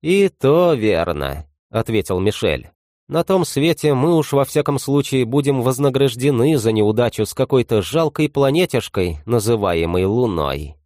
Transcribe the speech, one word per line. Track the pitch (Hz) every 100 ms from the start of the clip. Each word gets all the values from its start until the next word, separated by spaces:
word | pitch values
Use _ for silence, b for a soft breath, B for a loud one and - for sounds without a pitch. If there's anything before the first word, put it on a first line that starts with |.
«И | 151 196 196
то | _ 135 156 180
верно», | 143 107 87 85 73 69 71 - _ _
ответил | 113 113 113 95 92
Мишель. | 98 - 104 69 - _ _ _ _
«На | 151
том | 165 190 165
свете | - 156 160 151
мы | 135 151 165
уж | 143
во | 139
всяком | 135 151 147 139
случае | - 143 135 135
будем | 117 135 143 131
вознаграждены | 123 131 143 131 135 120 135 127 131 156
за | 110
неудачу | 110 104 107 120 - 107
с |
какой-то | - 135 131 117 110
жалкой | 92 151 160 - 151
планетешкой, | - 139 151 180 127 - - 87 80 -
называемой | 117 104 113 101 85 82 90
Луной». | 95 113 123 85 71 69 71 -